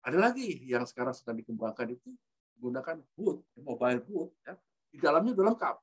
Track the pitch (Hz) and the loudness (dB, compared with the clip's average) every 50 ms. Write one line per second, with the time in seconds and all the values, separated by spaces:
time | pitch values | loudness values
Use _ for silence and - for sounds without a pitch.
0 | _ 127 139 175 208 240 247 269 254 220 156 123 123 131 123 120 123 - - 127 | _ 2 4 6 6 4 4 0 -4 -6 -6 -6 -4 -2 0 0 0 -2 -4 -4
1 | 127 131 123 - _ 120 113 113 110 - 117 107 113 110 110 - 120 117 123 123 | -4 -4 -4 -6 _ -8 -8 -8 -6 -8 -8 -6 -4 -6 -4 -4 -6 -6 -6 -10
2 | _ 254 254 _ _ _ _ _ _ _ _ _ 120 123 123 131 131 165 165 160 | _ -20 -20 _ _ _ _ _ _ _ _ _ -8 -6 -6 -6 -6 -8 -10 -10
3 | 139 _ _ - 202 214 - - _ _ _ - 135 139 120 117 123 123 123 120 | -12 _ _ -2 -2 -2 -2 -2 _ _ _ -16 -10 -8 -4 0 2 2 2 0
4 | 120 131 208 175 160 - _ _ _ - 180 _ _ _ _ _ _ _ _ 139 | -2 -4 -6 -6 -6 -6 _ _ _ -18 -18 _ _ _ _ _ _ _ _ 0
5 | 151 147 147 165 208 240 240 190 190 220 240 - 180 139 117 - | 2 6 6 6 4 4 2 4 4 4 4 2 -2 -4 -4 -4